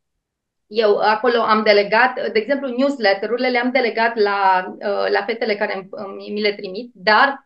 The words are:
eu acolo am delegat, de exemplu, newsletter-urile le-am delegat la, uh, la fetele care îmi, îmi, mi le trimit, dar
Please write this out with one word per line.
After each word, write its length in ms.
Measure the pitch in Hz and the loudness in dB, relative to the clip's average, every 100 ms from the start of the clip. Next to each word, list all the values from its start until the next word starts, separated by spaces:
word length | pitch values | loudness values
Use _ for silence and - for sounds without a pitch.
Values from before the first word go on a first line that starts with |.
| _ _ _ _ _ _ - | _ _ _ _ _ _ -10
eu 300 | 214 214 196 | 0 2 4
acolo 440 | 202 214 247 233 | 2 2 2 0
am 220 | 220 220 | 2 2
delegat, 680 | 214 202 202 220 254 - 220 | 4 4 4 2 2 0 -2
de 80 | 214 | -2
exemplu, 280 | 220 277 277 | 0 -2 -2
newsletter-urile 800 | 240 285 277 202 196 214 247 254 | -2 -2 2 0 0 -2 -2 0
le-am 220 | 240 247 | 0 0
delegat 440 | 262 233 220 233 233 | 0 0 0 0 2
la, 500 | 202 202 190 185 196 | 0 2 2 2 0
uh, 440 | - 214 196 196 | -6 -4 -2 0
la 120 | 202 202 | 0 -2
fetele 300 | 226 226 202 | -4 -4 -2
care 200 | 208 196 | -4 -6
îmi, 120 | 190 | -10
îmi, 380 | - 196 202 202 | -12 -12 -12 -10
mi 80 | 208 | -4
le 120 | 208 | -2
trimit, 380 | 208 190 190 240 | -2 -8 -10 -14
dar 480 | 190 185 214 277 269 | -6 2 4 4 0